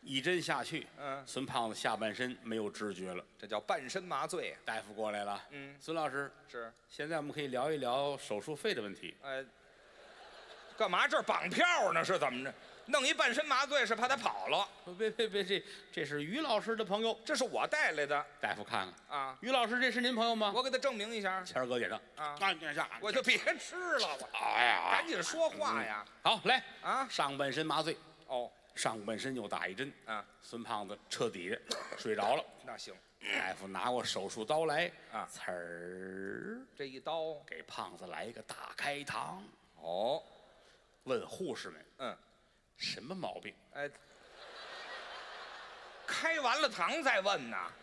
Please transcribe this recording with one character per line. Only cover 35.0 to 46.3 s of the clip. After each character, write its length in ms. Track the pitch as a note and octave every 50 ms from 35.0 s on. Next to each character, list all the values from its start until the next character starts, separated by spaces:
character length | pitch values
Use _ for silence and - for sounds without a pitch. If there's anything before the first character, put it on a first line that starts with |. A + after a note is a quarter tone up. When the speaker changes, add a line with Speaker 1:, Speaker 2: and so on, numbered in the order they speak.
| - - -
Speaker 2:
啊。 160 | A2 F#2+ - -
Speaker 1:
呲 200 | - - - F2+
儿。 1080 | F2 F2 E2+ E2+ E2+ F2 F2 F2+ F#2 F#2 F#2+ F#2+ F#2+ F#2+ G2 - - - - A3 B3 C4+ - -
Speaker 2:
这 120 | - C#3+
一 120 | C#3 C3 C3+
刀。 360 | - - D#3 E3 D#3+ D#3+ D#3 D3 -
Speaker 1:
给 160 | - - D#2+ D#2
胖 340 | - - - A2 F#2 -
子 120 | - F#2 F2+
来 160 | E2 D#2 F2
一 80 | G#2+ -
个 100 | - -
大 300 | - - - - - -
开 220 | - - C#3+ C#3+ C#3+ C#3+
膛。 320 | C#3 - A2 C3 D#3 E3+ F#3 G3+ - - _ _ _ _ -
Speaker 2:
哦。 400 | D#2+ E2 E2+ F#2 G#2 A#2+ C#3+ E3 - - - - - - - - - - - - _ _ _ _ _
Speaker 1:
问 200 | B2+ C3 A2+ F#2+ -
护 260 | - - F#3+ E3 A#2
士 160 | - - F#2+
们。 140 | E2 D#2 - - _ _
Speaker 2:
嗯。 180 | C3 A#2 F#2 - - _ _ _ _ _ _ _ _ _ _
Speaker 1:
什 240 | - - - - -
么 140 | - C#3+ F#3+
毛 240 | F#3+ D#3 G2 F#2 G#2+
病？ 160 | - G#2+ F#2+ - - _ -
Speaker 2:
哎。 140 | C#3+ C#3+ D3 - - - - - - - - - - - - - - - - - - - - - - - - - - - - - - - - - - - - - - - - - - -
开 360 | - - - - D#4+